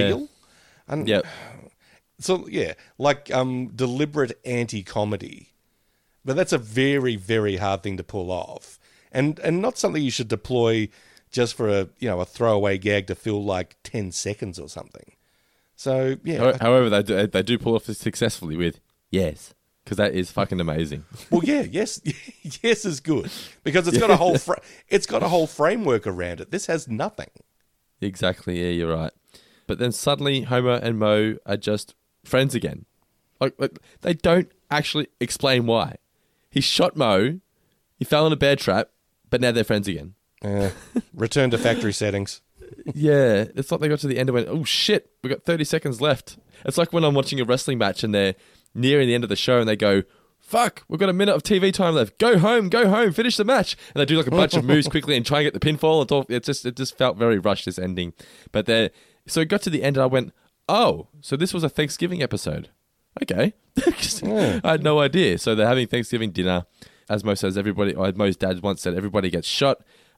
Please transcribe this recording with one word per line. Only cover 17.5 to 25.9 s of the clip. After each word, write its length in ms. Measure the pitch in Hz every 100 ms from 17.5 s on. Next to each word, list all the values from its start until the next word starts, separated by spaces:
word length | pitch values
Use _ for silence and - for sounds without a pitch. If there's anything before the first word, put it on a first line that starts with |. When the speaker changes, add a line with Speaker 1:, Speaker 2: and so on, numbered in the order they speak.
| 120
Speaker 2:
pull 180 | 113 113
off 100 | -
this 120 | 107
successfully 580 | 110 - 110 - 82 80
with 240 | 85 - _ _ _
"yes," 440 | 92 87 73 - _ _ _ -
'cause 120 | 101
that 160 | 104
is 160 | 92 90
fucking 300 | - 98 92
amazing. 420 | 82 78 80 71 80 -
<laughs> 140 | -
Speaker 1:
Well, 100 | 170
yeah, 200 | 196 294
yes, 360 | 220 139 226 - 175 - -
<laughs> 340 | - 160 -
yes 240 | 233 226 196
is 140 | 143
good 320 | 156 143 - - - -
because 240 | 165 160 175
it's 100 | 117
got 140 | 220
a 40 | 190
whole 200 | 180 151
Speaker 2:
<laughs> 80 | -
Speaker 1:
fra-, 160 | - - - _
it's 200 | 196 -
got 160 | 208
a 40 | 196
whole 180 | 175 156
framework 580 | - 151 233 185